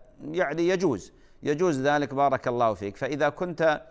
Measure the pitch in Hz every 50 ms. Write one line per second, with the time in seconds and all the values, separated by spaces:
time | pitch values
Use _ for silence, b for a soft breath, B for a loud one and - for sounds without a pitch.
0 | - - - - - 147 160 175 180 139 151 160 170 175 190 180 190 160 120 90
1 | - - - b b b b b - 135 151 147 185 180 147 131 131 143 147 147
2 | 143 - 131 139 139 139 131 123 - 131 117 120 120 113 107 87 104 101 101 -
3 | 139 127 151 135 151 147 143 - 185 180 165 156 160 160 151 147 - b